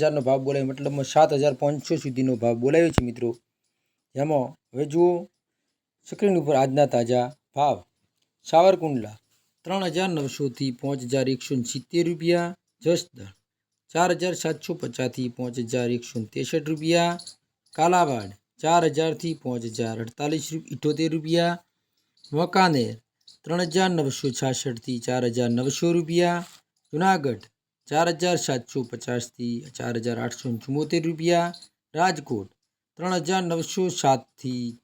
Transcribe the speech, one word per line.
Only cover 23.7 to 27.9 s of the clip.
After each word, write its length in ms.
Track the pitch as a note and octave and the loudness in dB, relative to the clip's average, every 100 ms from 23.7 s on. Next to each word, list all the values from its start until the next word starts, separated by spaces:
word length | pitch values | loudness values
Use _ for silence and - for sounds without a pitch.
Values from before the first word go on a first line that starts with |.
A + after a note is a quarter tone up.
હજાર 160 | E3+ F#3 | 2 2
નવસો 340 | E3+ C#3 B2+ C#3+ | 2 0 -2 -4
છાસઠથી 720 | A#2+ C3+ B2+ C#3 A#2 - B2 A#2+ | -2 -2 -2 -6 -8 -8 -6 -2
ચાર 180 | B2+ B2 A2+ | 0 0 0
હજાર 140 | A#2+ | 0
નવસો 360 | A#2+ C3 - E3 | 2 0 0 0
રૂપિયા, 520 | E3+ D#3+ E3+ F3 F3 F3 - _ _ _ | 0 0 2 2 0 -6 -20 _ _ _
જુનાગઢ 520 | D3+ F#3+ F#3 C#3 A2 - _ _ _ | 0 2 2 0 -4 -10 _ _ _
ચાર 200 | - | -4